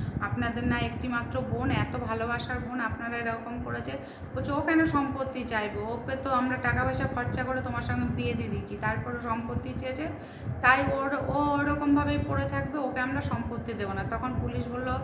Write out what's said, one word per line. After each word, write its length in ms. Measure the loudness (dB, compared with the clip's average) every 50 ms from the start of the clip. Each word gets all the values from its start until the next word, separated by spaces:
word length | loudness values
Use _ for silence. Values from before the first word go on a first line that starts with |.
| -4 -2 -2 0
আপনাদের 440 | 0 0 0 2 0 0 0 2 2
না 120 | 4 4 4
একটি 300 | 2 0 -2 -2 -2 -2
মাত্র 320 | 0 0 -2 -2 -2 -2
বোন, 300 | -2 0 0 0 2 4
এত 260 | 4 4 2 2 0
ভালোবাসার 600 | -2 -2 0 0 0 0 0 0 -2 -2 -2 -4 -4
বোন, 220 | -4 -4 -2 -2
আপনারা 360 | -2 -2 -2 -2 -4 -4 -2
এরকম 460 | -2 -2 -2 -2 -2 -4 -6 -6 -6 -4
করেছে?" 300 | -4 -4 -4 -4 -4 -6 -8 -8 -10 -12 -12 -10 -8
বলছে, 240 | -6 -4 -2 0 0
"ও 80 | 0
কেন 260 | 2 4 6 6 6
সম্পত্তি 580 | 6 4 2 2 2 0 -2 -2 -2 -4 -4 -4
চাইবে? 360 | -2 -2 0 0 -2 -2 -4
ওকে 360 | -4 -4 -4 -4 -4 -4 -4
তো 140 | -2 0 2
আমরা 260 | 2 2 2 2 0
টাকা 280 | 0 0 2 2 2 2
পয়সা 220 | 2 2 0 0
খরচা 380 | 0 0 0 -2 -2 0 -2 0
করে 160 | 0 0 -2 -2
তোমার 200 | -2 -2 -2 -2
সঙ্গে 240 | 0 0 0 0
বিয়ে 280 | 0 0 0 0 0 0
দিয়ে 140 | 0 -2 -2
দিয়েছি, 300 | -2 -4 -4 -6 -6 -2
তারপরে 400 | -2 0 0 0 -2 -4 -4 -4
সম্পত্তি 540 | -2 -2 -2 -2 -2 -2 -4 -4 -4 -4 -6 -4
চেয়েছে, 280 | -4 -4 -4 -4 -4 -6 -6 -8 -10 -12 -12 -8 -6 -4 -2 4
তাই 200 | 6 8 8 8 6 4 2
ওর, 220 | 2 2 0 0 0 0
ও 120 | 2 2 2 4 4
ওরকমভাবেই 680 | 4 2 2 2 2 2 4 6 6 6 6 4 2 2 2
পড়ে 220 | 2 2 0 0 0
থাকবে, 300 | 0 -2 -2 -2 -2 -2
ওকে 220 | -2 -2 0 0
আমরা 200 | -2 0 0 -2
সম্পত্তি 520 | -2 0 -2 -2 -2 -2 -4 -4 -4 -4 -4
দেবো 200 | -4 -2 -2 -2
না।" 120 | -2 -2 -2
তখন 240 | -2 -2 -2 -2 -2 -2
পুলিশ 240 | -2 -2 -2 -2 -4 -2
বলল, 200 | -4 -4 -2 -2 -2 -2